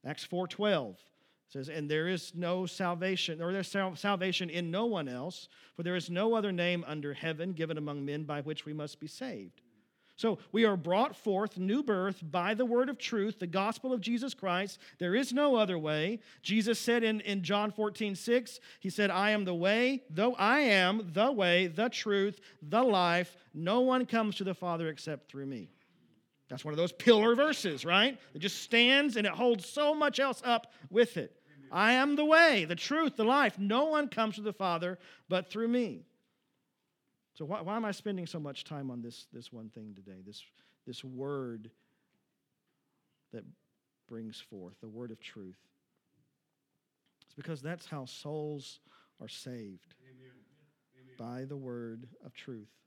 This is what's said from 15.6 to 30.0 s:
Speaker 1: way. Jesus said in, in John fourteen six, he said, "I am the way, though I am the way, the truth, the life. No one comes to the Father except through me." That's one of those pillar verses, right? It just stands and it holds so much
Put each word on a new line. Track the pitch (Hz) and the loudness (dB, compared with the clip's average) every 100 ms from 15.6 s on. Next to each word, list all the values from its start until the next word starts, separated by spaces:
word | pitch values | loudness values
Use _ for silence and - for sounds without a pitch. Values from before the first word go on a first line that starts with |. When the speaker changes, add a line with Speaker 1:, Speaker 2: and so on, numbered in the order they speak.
| 208 175 | 4 0
Speaker 1:
way. | 151 151 170 226 - - | 0 0 0 -4 -10 -12
Jesus | - 220 214 226 | 0 2 2 0
said | - 233 | 2 2
in, | 226 214 | 2 0
in | 202 196 | -2 -4
John | 170 202 208 | 0 0 0
fourteen | 208 214 - 214 | -2 -4 -2 -4
six, | 196 - 240 240 - - - | -4 0 0 0 -16 -20 -10
he | 190 | -8
said, | - 202 | 0 2
"I | 180 208 | 4 2
am | 214 | 2
the | 185 | 0
way, | 175 185 220 247 269 - | 2 2 4 2 0 -4
though | 160 233 247 | 0 0 4
I | 202 277 | 4 6
am | 269 202 185 214 185 | 6 6 6 2 -2
the | 160 240 | 2 2
way, | 240 180 175 185 | 4 4 6 4
the | 160 240 | 0 -2
truth, | - 220 202 202 - - - | -2 0 2 0 -2 -20 -18
the | 147 214 | 0 2
life. | 254 196 175 175 175 - _ | 4 4 4 2 0 -8 _
No | 147 165 233 | -6 0 2
one | 254 254 247 | 4 2 2
comes | 226 214 - | 0 0 -2
to | |
the | 190 | -4
Father | 180 180 165 165 | -4 -4 -2 -4
except | 139 - 147 _ | -6 -8 -10 _
through | 135 139 | -12 -10
me." | 127 87 _ _ _ _ _ _ _ _ | -10 -12 _ _ _ _ _ _ _ _
That's | 156 | -10
one | 151 | -6
of | 151 | -2
those | 175 | -2
pillar | - 240 214 220 | 2 6 8 8
verses, | 233 302 285 196 139 | 6 4 2 -2 -4
right? | 147 185 240 262 - | 2 4 4 2 -14
It | 151 | -6
just | 190 - | -4 -4
stands | - 233 240 277 294 220 | 2 6 8 6 4 2
and | 208 | 0
it | |
holds | 165 247 226 - | 2 2 2 -2
so | 285 294 | 0 0
much | 302 | 2